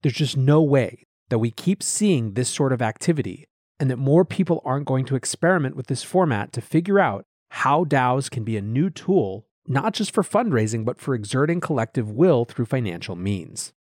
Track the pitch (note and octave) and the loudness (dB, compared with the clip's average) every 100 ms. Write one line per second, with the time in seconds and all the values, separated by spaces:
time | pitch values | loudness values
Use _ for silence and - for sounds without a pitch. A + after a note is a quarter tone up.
0 | C#3+ - D3+ C3+ C3 D3+ D3+ C#3 G2+ - | -2 0 -2 2 4 4 6 2 0 -6
1 | _ _ _ A#2 A#2 - F3 G3 - - | _ _ _ -2 -2 -2 -2 -2 -4 0
2 | G#3 D3+ A2 G#2 B2+ - C#3 B2 A2+ - | 2 2 0 -4 -4 0 0 0 -2 -2
3 | - D#3 G#2 - - _ _ _ C3+ B2+ | -2 -2 -4 -10 -18 _ _ _ -2 0
4 | C3+ D#3 F#3 - F3+ E3+ C#3 C3+ C#3+ C3 | 4 4 4 0 0 0 0 -4 0 -2
5 | B2+ B2+ - - E3 F#3 C3+ - - C3 | 0 -4 -4 -2 2 2 0 -4 -6 -6
6 | - F3+ E3+ G#2+ - B2 - D#3 E3+ G3 | 0 0 2 0 -4 -8 -2 -2 2 2
7 | D#3+ G2 - _ _ - C3 D3+ E3 C#3+ | 2 -2 -10 _ _ -2 2 2 2 2
8 | B2+ C3 C3+ B2 G#2+ G#2+ G2+ A#2+ F3+ - | 2 0 -2 -6 -4 -4 -2 0 -2 -2
9 | - F#3+ G2+ F#2+ _ _ - C3+ A3+ - | 0 2 0 -6 _ _ -4 -2 -2 -4
10 | G3+ - - G#3 A#3+ B2 G#2+ A2+ A2 - | -2 -2 0 0 2 0 0 -2 -4 -6
11 | - B2+ G2+ C3 D3+ E3+ - C#3 A2+ - | -4 -4 -2 0 0 -2 -2 -2 -2 -4
12 | G#2+ G#2+ F3+ C3 A#2+ - A#2 C3+ A2 E2+ | -4 2 4 4 0 -4 -2 -2 -2 -6
13 | - F2+ F#2+ G2 D#2+ - - _ | -8 -4 -2 -4 -6 -14 -14 _